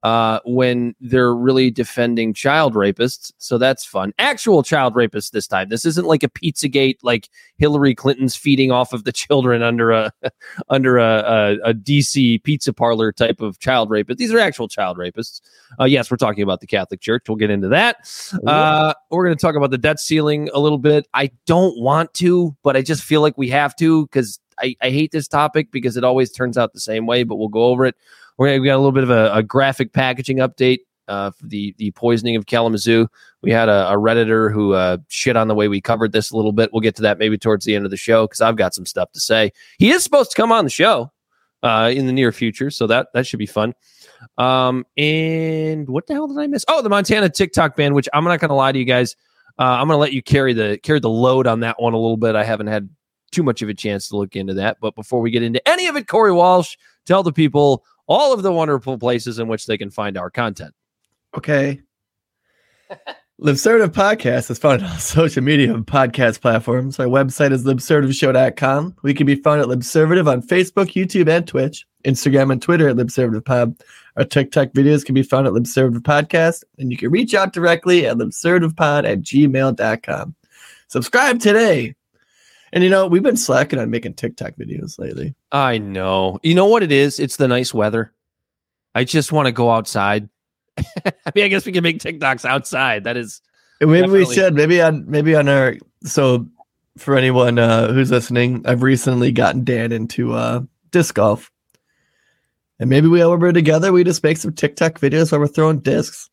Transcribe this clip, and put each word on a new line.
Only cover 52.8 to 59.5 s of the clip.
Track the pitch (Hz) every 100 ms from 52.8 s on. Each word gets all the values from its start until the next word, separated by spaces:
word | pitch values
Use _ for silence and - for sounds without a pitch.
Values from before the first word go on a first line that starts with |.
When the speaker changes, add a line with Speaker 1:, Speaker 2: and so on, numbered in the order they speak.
| 98 _ _ _ _
Speaker 1:
too | -
much | 151 113
of | 107
a |
chance | 101 110 101 -
to | 104
look | 98 98
into | 95 95
that. | 101 -
But | 110 107
before | 107 127
we | 117
get | 117
into | 117 120 -
any | 349 359
of | 294
it, | 208
Corey | 214 220
Walsh, | 175 180 180 170 - _ _ -
tell | 190
the | 175
people | 151 156 143 143 131 _ _ -
all | 190 285
of | 247
the | 190
wonderful | 170 160 139 127 127
places | 117 123 120 113
in |
which | 113